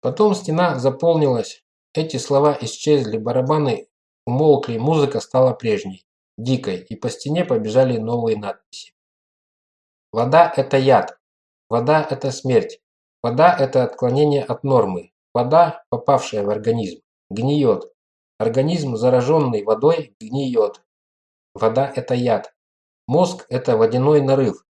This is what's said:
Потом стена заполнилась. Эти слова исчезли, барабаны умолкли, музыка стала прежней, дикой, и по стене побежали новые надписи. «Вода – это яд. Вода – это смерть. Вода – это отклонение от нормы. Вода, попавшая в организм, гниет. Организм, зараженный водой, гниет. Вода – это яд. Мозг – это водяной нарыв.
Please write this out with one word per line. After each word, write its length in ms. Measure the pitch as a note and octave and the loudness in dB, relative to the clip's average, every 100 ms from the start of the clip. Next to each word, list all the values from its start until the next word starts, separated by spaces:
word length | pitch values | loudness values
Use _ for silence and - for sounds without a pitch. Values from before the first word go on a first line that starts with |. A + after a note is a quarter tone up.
Потом 340 | - C3+ G#3+ | -6 0 0
стена 460 | F#3+ - D#3 F3+ C3 | 0 -4 0 0 0
заполнилась. 840 | C3 B2+ E3 E3 C#3+ A#2+ G#2+ - _ _ _ | -2 0 0 2 2 0 -4 -12 _ _ _
Эти 220 | - D#3+ C3 | -6 -4 -6
слова 420 | - C#3 D3 C#3+ | -2 2 2 0
исчезли, 580 | - - - D3 A#2 A2 | -8 -6 2 2 2 -6
барабаны 680 | A2 B2+ C3 D3+ C#3+ A2 - _ _ _ - | -2 -2 0 0 0 -2 -8 _ _ _ -6
умолкли, 520 | B2+ D#3 C#3 - A2+ | 0 4 4 2 -4
музыка 420 | C3+ D#3+ C#3+ A2 | 0 2 2 -2
стала 320 | - C3 C3 | -2 2 2
прежней, 540 | - A#2 G2+ F#2+ F#2+ _ _ _ - | 2 -2 -2 -4 -16 _ _ _ -12
дикой, 420 | A#2 C3 - F2+ | -2 -2 -2 -8
и 180 | - - | -10 -10
по 120 | A#2+ | -8
стене 360 | - C#3+ D#3+ | -8 -4 -4
побежали 540 | F3 A#2 G#2+ A#2 C3 A#2 | 0 -2 2 2 2 0
новые 380 | A2 A#2+ A#2 G#2 | -4 -2 -2 -4
надписи. 580 | G2+ - _ - - _ _ _ _ _ _ _ _ _ _ _ _ | -6 -12 _ -20 -20 _ _ _ _ _ _ _ _ _ _ _ _
«Вода – 400 | A2 B2 D#3 E3+ | -4 2 4 4
это 220 | - - C3+ | 2 0 0
яд. 420 | C3 A#2+ - - _ _ _ _ _ | 4 2 2 -14 _ _ _ _ _
Вода – 380 | A#2 A#2+ D#3 D3+ | -4 2 0 0
это 220 | C3+ C3+ | -6 -6
смерть. 500 | B2 C3 A#2 - - _ _ _ _ | -6 0 0 0 -12 _ _ _ _
Вода – 340 | A#2 B2+ F3+ F3+ | -6 4 4 4
это 280 | C3 C3 | 0 0
отклонение 580 | A#2+ - B2 C3 D3+ C#3+ | -2 -2 -2 2 2 0
от 220 | - - | -4 -8
нормы. 480 | C#3 B2+ G#2 F#2 - _ _ | 0 2 2 -4 -10 _ _
Вода, 520 | A#2+ B2 E3 E3 - _ | -4 2 4 4 0 _
попавшая 560 | A#2+ - C3+ - G#2+ | -6 0 0 -2 -6
в 60 | G2+ | -4
организм, 500 | G#2+ A2 A#2 G2 - _ _ _ | -2 -2 -2 -4 -10 _ _ _
гниет. 640 | G#2 B2+ D3 C3 F#2 - _ _ _ _ _ | -4 -2 2 2 0 -4 _ _ _ _ _
Организм, 580 | A2 A#2+ C#3+ F3 C#3 A2+ | -2 0 0 -2 -4 -2
зараженный 680 | B2 B2+ B2 D#3+ C#3 A2 | 2 2 2 2 2 -2
водой, 540 | G2+ A2 C#3+ E3 D3+ _ | -2 2 2 0 -4 _
гниет. 640 | A2 C3+ C3+ A#2 G#2 - _ _ _ _ _ _ _ | -10 -6 -2 0 -2 -4 _ _ _ _ _ _ _
Вода – 360 | - A2 A#2 C3+ | -4 -2 0 -2
это 200 | - - | -4 -4
яд. 380 | B2 B2 G#2 - _ _ _ _ _ - | -2 0 -2 -4 _ _ _ _ _ -2
Мозг – 400 | C#3+ F3+ - - | 0 0 -2 -8
это 280 | A#2+ - A2 | -6 -2 2
водяной 440 | A2+ B2 C3+ D3+ | 2 2 2 2
нарыв. 460 | C3+ C3+ B2+ - _ | 4 2 2 -2 _